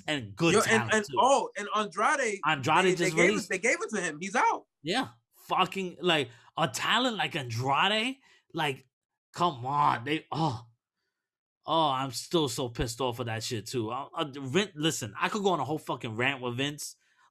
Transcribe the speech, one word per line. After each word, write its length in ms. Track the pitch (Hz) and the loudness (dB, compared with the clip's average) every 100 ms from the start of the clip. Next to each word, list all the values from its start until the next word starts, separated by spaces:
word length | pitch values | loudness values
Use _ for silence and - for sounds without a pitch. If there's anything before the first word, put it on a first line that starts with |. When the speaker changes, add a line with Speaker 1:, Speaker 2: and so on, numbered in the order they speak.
| - | -4
Speaker 1:
And 300 | 147 107 98 | -4 -6 0
good 200 | 170 196 | 2 4
Speaker 2:
Yo, 40 | |
Speaker 1:
talent, 220 | 202 220 220 | 4 2 2
Speaker 2:
and, 80 | 214 | 0
and, 100 | 208 | 0
Speaker 1:
too. 120 | 135 | 4
Speaker 2:
oh, 320 | 247 262 - 196 | 6 6 2 -6
and 100 | 202 | -4
Andrade, 680 | 208 208 170 240 294 240 202 151 | -2 -2 0 0 2 0 -2 0
Speaker 1:
Andrade 380 | 151 123 160 | 0 4 4
Speaker 2:
they, 60 | 185 165 | 4 4
Speaker 1:
just 40 | |
Speaker 2:
they 100 | 165 | 2
gave 180 | 160 175 | 4 4
Speaker 1:
released. 160 | 214 - | 2 -2
Speaker 2:
it, 40 | |
they 80 | 190 | -2
gave 180 | 220 339 | 0 0
it 80 | - 214 | -2 -4
to 60 | |
him. 160 | 175 151 | -4 -4
He's 160 | 190 226 | -2 2
out. 300 | 453 427 - _ | 2 0 -6 _
Speaker 1:
Yeah. 260 | 143 226 - - _ _ - | -4 -2 -2 -8 _ _ -2
Fucking, 500 | 170 180 190 180 - | 0 0 -2 -6 -2
like, 260 | 175 160 120 - - - | 2 2 0 -8 -10 -2
a 100 | 160 | -2
talent 480 | - 156 214 254 208 | 0 0 2 2 0
like 180 | 156 160 | -2 -4
Andrade, 840 | 123 117 135 139 190 214 240 269 _ _ _ | -6 -4 0 2 2 2 -2 -6 _ _ _
like, 320 | 165 147 131 - _ _ _ _ | -4 -4 -4 -12 _ _ _ _
come 320 | - 175 135 127 | 0 0 0 -2
on. 380 | 147 147 123 | 2 4 2
They, 220 | 117 156 - | -2 -4 -4
oh. 340 | - 160 117 - _ _ _ _ _ _ _ _ _ - | -2 0 -2 -10 _ _ _ _ _ _ _ _ _ -2
Oh, 240 | 160 156 | 2 4
I'm 220 | 131 135 | 2 -2
still 360 | 117 - 175 143 | -4 -2 0 2
so 200 | 117 127 | 0 -4
pissed 320 | 117 131 - | -2 -4 -2
off 180 | 131 117 | -2 -2
of 60 | 117 | -4
that 160 | 110 | -4
shit, 220 | 113 110 - | -4 -6 -4
too. 240 | 127 110 | -4 -2
I, 160 | 123 139 170 | -6 -6 -6
I, 100 | 156 | -6
Vin-, 380 | 135 135 151 208 147 | -6 -2 0 0 -2
listen, 380 | 156 147 120 - | -2 -2 -6 -4
I 80 | 180 | -2
could 140 | 220 | 0
go 60 | 196 | 2
on 80 | 170 | 0
a 60 | 131 | 0
whole 120 | 156 | -4
fucking 380 | - 139 120 107 | -4 -6 -6 -2
rant 260 | 131 135 | -2 0
with 160 | 123 120 | -4 -2
Vince. 380 | 139 147 - - _ _ _ | -4 -4 -12 -14 _ _ _